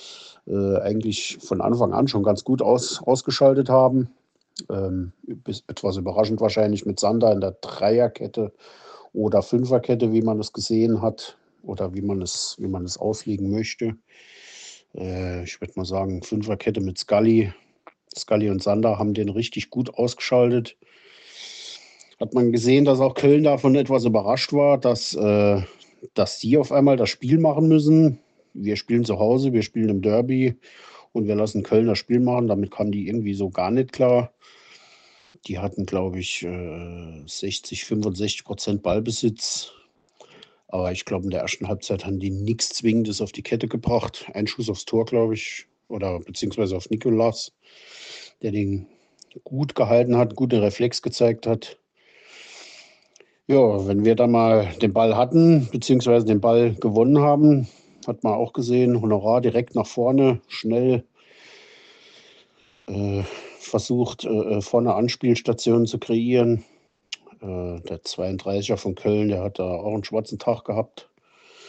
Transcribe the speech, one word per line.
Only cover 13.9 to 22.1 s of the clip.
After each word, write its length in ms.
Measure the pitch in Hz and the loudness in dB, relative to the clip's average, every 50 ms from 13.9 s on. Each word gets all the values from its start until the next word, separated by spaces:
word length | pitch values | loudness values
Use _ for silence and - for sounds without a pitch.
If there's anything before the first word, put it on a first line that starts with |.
| 110 - _ _ _ _ - - - - - - - - - - - - _ _ - | -6 -8 _ _ _ _ -20 -20 -20 -20 -20 -20 -20 -20 -20 -20 -20 -20 _ _ -14
Äh, 480 | - 92 92 92 92 92 90 90 87 87 | -12 -10 -8 -8 -6 -6 -6 -6 -8 -10
ich 160 | 90 - - | -12 -12 -14
würd 160 | 104 - - | -14 -12 -10
mal 100 | - 92 | -10 -8
sagen, 380 | 87 95 98 98 98 95 87 85 | -6 -4 -4 -4 -4 -4 -6 -6
Fünferkette 560 | - 113 107 104 110 107 101 - 113 104 110 | -6 -6 -6 -4 -4 -6 -4 -2 -4 -2 -2
mit 180 | 98 95 92 - | -4 -6 -6 -8
Scully. 540 | - - - 104 110 113 113 113 107 95 87 - _ _ _ _ _ - - _ _ _ - | -4 0 2 4 4 4 4 4 2 0 -4 -12 _ _ _ _ _ -20 -20 _ _ _ -16
Scully 340 | - - - 110 107 107 104 | -16 -4 -2 0 0 2 0
und 140 | 98 95 92 | 0 0 0
Sander 340 | 104 101 107 113 117 107 101 | 0 0 2 2 2 0 0
haben 160 | 110 107 101 | 0 -2 -2
den 140 | 107 107 101 | -2 -2 -2
richtig 420 | 95 110 117 - - - - - | -2 -4 -4 -4 -6 -10 -10 -6
gut 240 | - 120 123 - - | -6 -6 -6 -4 -2
ausgeschaltet. 840 | - 120 120 - - - - 131 123 123 120 120 123 113 - - _ _ _ _ _ _ _ - - - - - - - - - - - - - - - - - _ - _ | -2 -2 -2 -2 -4 -4 0 2 4 4 4 2 0 -2 -4 -10 _ _ _ _ _ _ _ -20 -20 -20 -20 -20 -20 -20 -18 -18 -18 -18 -18 -18 -20 -20 -20 -20 _ -20 _